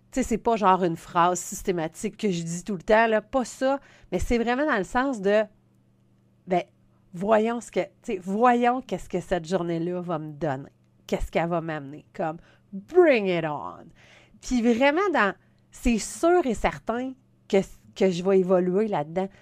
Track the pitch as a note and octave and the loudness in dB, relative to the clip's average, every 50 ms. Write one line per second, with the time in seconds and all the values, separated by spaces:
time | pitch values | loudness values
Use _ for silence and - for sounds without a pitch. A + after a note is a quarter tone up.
0 | _ _ - C4 A#3+ - A#3 G3+ - A#3+ A3+ G#3 G#3 F#3 F#3 F3 F#3+ E3+ E3 - | _ _ -4 -4 -2 -2 -2 -2 0 0 0 2 4 4 4 4 2 0 -2 -4
1 | - - - F3 E3+ F3+ F3+ F3 - - G3+ - - G#3 F3+ F3 D#3 D#3+ - - | -8 -2 0 2 2 2 2 -2 -6 -10 -12 -6 -4 -4 -2 -2 -4 -6 -6 -8
2 | - G#3 G3+ - A3 G#3 F3+ E3+ E3+ E3 E3+ F3 - - G3+ D#3+ - - G#3+ A3 | -8 -8 -6 -4 -4 -2 -2 -2 -4 -6 -8 -8 -8 -8 -8 -4 0 2 4 4
3 | A#3 A3+ A3 G#3+ G#3 _ - C4+ A#3 - - - C4 C4 C#4 C#4 - - - _ | 4 4 2 0 -2 _ -4 -4 -4 -4 -6 -4 -2 -2 -2 -2 -6 -12 -20 _
4 | - - - F#3 - - B3 A3+ A#3 A#3 B3 C4 D4+ D#4 C4 G#3 F3+ - - B3 | -10 -6 -4 -4 -2 0 0 0 0 0 0 0 0 0 0 -2 -2 -2 -2 -2
5 | C4 C#4 C4 G#3 F#3 G3 G#3 G#3+ G#3+ G3+ _ _ _ _ _ _ _ _ _ _ | 0 -2 -2 -2 0 2 2 2 2 0 _ _ _ _ _ _ _ _ _ _
6 | _ _ _ _ _ _ _ _ _ F3+ F#3 F3 - - _ _ _ _ _ _ | _ _ _ _ _ _ _ _ _ -2 -2 -2 -2 -4 _ _ _ _ _ _
7 | _ _ - E3+ G3 G#3 A3+ G#3+ A3 A3+ A#3 A#3+ - - - F#3+ E3+ - _ _ | _ _ -12 -6 0 2 2 2 2 0 -2 -6 -8 -6 -4 -4 -4 -4 _ _
8 | - - A3 F#3 E3+ F#3+ G3 G#3+ B3 B3+ A#3+ A#3+ A#3+ A#3+ B3 C4 B3 - G3 F3 | -10 -8 -8 -6 -6 -4 0 4 4 4 4 4 2 2 0 -2 -4 -6 -8 -8
9 | - - - F3+ E3 - F#3+ F3 D#3+ D#3 F#3+ F3 F3 E3+ E3+ E3 E3 F3+ F3+ F3+ | -6 -6 -6 -6 -4 -2 -4 -4 -2 -2 -2 -2 -2 -2 -2 -2 -2 -4 -4 -6
10 | F3 F3 F3 D3+ D#3 D3+ D3 C#3+ E3 D3+ C3 C3+ C3+ - - _ _ _ _ _ | -6 -6 -6 -6 -6 -8 -8 -6 -4 -4 -4 -4 -8 -12 -20 _ _ _ _ _
11 | _ - - - - - - F#3 D#3+ E3+ F3 E3 D#3+ E3 D#3 D3+ C#3 C3+ D3 D#3 | _ -6 -4 -4 -4 -2 -2 -2 0 0 -2 -2 -4 -4 -6 -6 -8 -10 -14 -18
12 | - _ - - F3+ D#3 D#3+ E3+ - _ _ _ _ _ G3+ F#3+ G3+ - D4+ F4+ | -20 _ -8 -6 -6 -6 -6 -8 -14 _ _ _ _ _ -14 -14 -12 2 4 6
13 | F4+ D#4 C4 A3+ G3+ F#3 F3 E3+ D#3+ D3+ D3 C3 E2+ F2+ E2+ D#2+ - - - _ | 6 6 6 4 2 0 -2 -2 -2 -4 -6 -8 -8 -10 -14 -16 -18 -20 -20 _
14 | - - - - _ _ - _ - - B3+ B3 A3 A#3+ A#3 A3+ C4+ C#4+ C#4+ F4 | -20 -20 -20 -20 _ _ -20 _ -8 -4 -2 2 2 2 2 4 4 2 2 2
15 | G4+ G4 D4 B3+ G#3 F#3+ - - _ _ _ _ _ _ - - - B3 A#3 G3+ | 0 2 2 2 2 0 -2 -6 _ _ _ _ _ _ -10 -4 0 0 0 0
16 | - - - - - E4+ F4+ F4+ E4 C4 G#3 - - F3 D#3+ C#3+ - - A3 A#3+ | -2 -6 -4 0 2 4 4 4 2 0 0 0 -2 -2 -2 -4 -6 -6 -6 -6
17 | B3+ C4 C4 - _ _ _ _ _ - - - F#3 - - - _ - - - | -6 -8 -10 -14 _ _ _ _ _ 0 2 2 2 0 -6 -20 _ -12 -2 0
18 | G#3 F#3+ F3 E3+ F3+ G3 G3 F#3+ F#3 F3+ F#3+ F3+ F#3 F3+ F3+ G3 A3+ G#3+ G3 D#3 | 0 0 0 0 2 2 4 4 4 4 2 2 2 2 0 0 0 0 -2 -4
19 | D3 D#3 E3 F#3 F#3+ G3 - - | -4 -4 -4 -6 -6 -6 -8 -16